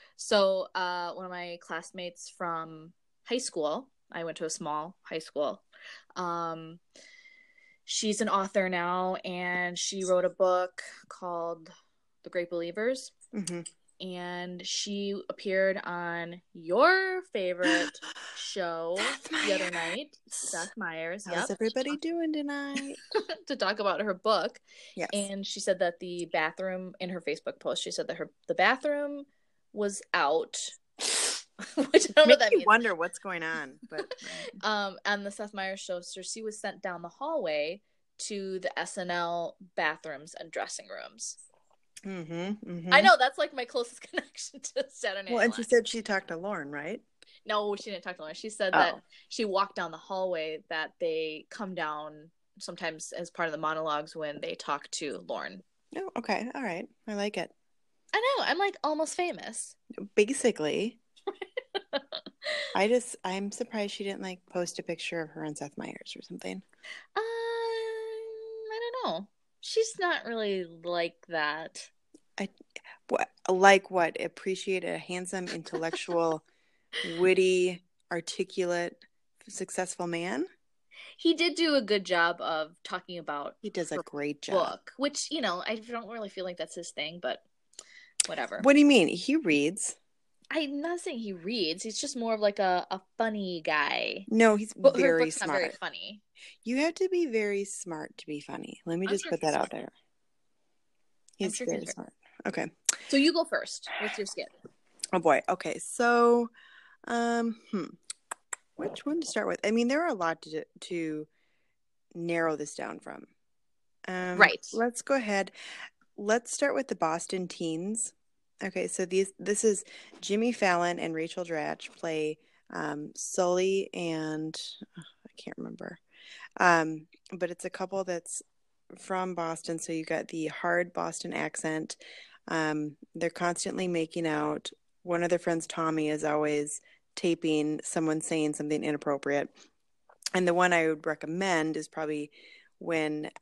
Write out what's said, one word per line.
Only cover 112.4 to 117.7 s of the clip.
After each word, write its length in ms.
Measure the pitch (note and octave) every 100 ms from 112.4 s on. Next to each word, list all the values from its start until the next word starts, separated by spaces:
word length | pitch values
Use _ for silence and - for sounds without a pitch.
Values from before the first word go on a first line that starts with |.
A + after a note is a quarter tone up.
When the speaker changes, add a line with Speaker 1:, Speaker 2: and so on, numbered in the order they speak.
| E3 D3+
Speaker 2:
this 160 | D3 -
down 240 | - -
from. 280 | - - - _ _ _ _ _ _ _ -
Um, 300 | F#3 F3+ F3+
Speaker 1:
Right. 280 | F#3 - -
Speaker 2:
let's 280 | A3 A#3+ A#3
go 100 | -
ahead. 380 | C4+ G#3+ G3 F#3+ - - - - - _ -
Let's 340 | G#3 A#3 A#3+
start 220 | - C#4+
with 140 | - C4
the 60 | F#3
Boston 520 | E3 E3 - F#3+ F3+
Teens. 640 | - E3